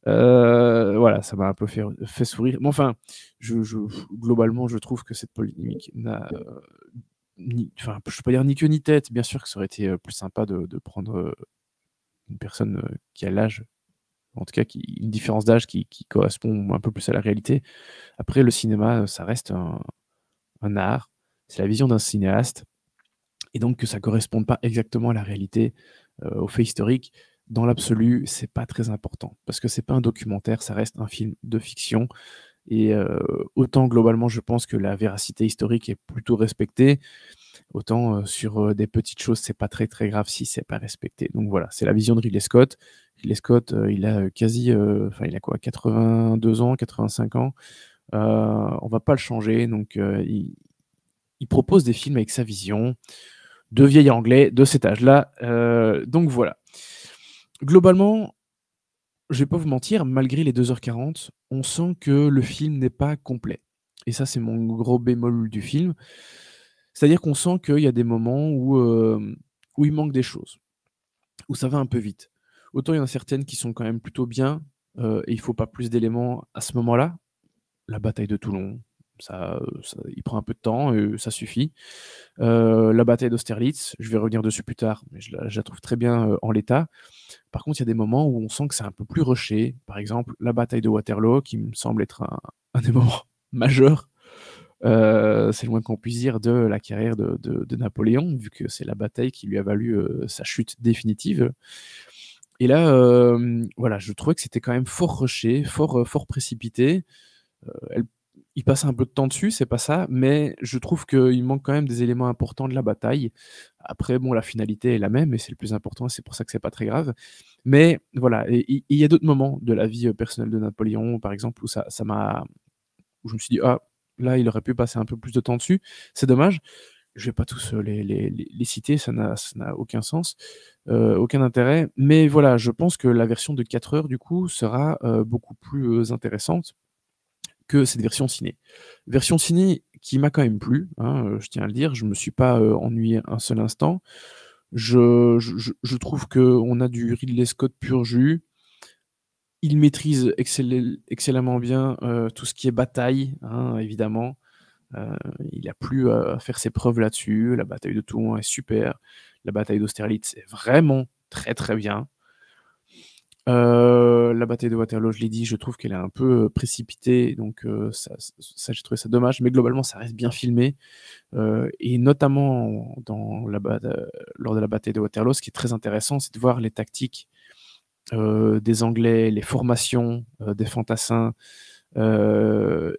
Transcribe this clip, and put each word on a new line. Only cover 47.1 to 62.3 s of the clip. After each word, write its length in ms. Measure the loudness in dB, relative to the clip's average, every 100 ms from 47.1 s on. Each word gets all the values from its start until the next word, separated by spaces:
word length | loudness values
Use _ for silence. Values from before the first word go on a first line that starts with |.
| -4 -4 -2
ans. 180 | -4 -6 -20 -20 -20 _ _
Euh, 640 | -2 2 2 2 0 -2 -6
on 60 | -4
va 100 | -2
pas 140 | 0
le 40 | 0
changer, 500 | 0 -4 0 0 0
donc, 300 | -4 -6 -4
euh, 260 | -2 -2 -2
il, 260 | -4 -6 -12 _ _ _ _ _ _ _ _
il 80 | -2
propose 360 | -2 2 2
des 100 | 2
films 240 | -2 -2 -2
avec 120 | -2
sa 140 | -4
vision 520 | -6 -8 -6 -4 -4 -6 _ -20 -20 -20 _ _ _
de 140 | 6 10
vieil 240 | 10 10
anglais 420 | 6 6 8 8
de 140 | 8 6
cet 200 | 6 2
âge-là. 460 | 4 8 8 6 -6
Euh, 640 | -2 0 2 4 4 2 0
donc 240 | 2 2
voilà. 280 | 2 0 -2 _ -20 -20 -20 -20 -20 -20 -20 _ _
Globalement, 720 | 6 8 8 6 4 2 -4 -12 _ _ _ _ _ _ _ _ -6
je 100 | -2
vais 60 | 0
pas 100 | 0
vous 140 | 0
mentir, 340 | -2 0 0
malgré 400 | 2 0 0 2
les 80 | 0
deux 200 | 2 0
heures 100 | 0
quarante, 500 | -4 -6 -6 -8 -16 _ _
on 120 | -6
sent 320 | -4 -2 -2 -2
que 260 | 2 4
le 140 | 6